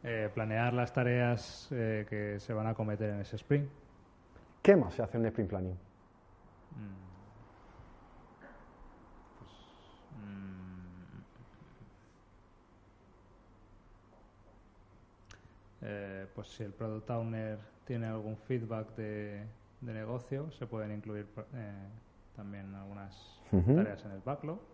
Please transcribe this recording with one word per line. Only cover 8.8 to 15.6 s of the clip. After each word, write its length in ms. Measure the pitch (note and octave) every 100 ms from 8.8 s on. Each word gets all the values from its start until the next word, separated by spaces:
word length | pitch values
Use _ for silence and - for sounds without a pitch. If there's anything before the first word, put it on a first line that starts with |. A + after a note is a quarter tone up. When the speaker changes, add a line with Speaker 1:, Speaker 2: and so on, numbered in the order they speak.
| - - - - - -
Speaker 1:
Pues, 140 | G2 - - - - - - B2
mm. 400 | G2+ G2 G2 F#2 F#2 F#2 F2+ F3+ F3+ - - - - - - - - - - - - - - - - - - - - - - - - - - - - - - - - - - - - - - - - - - - - -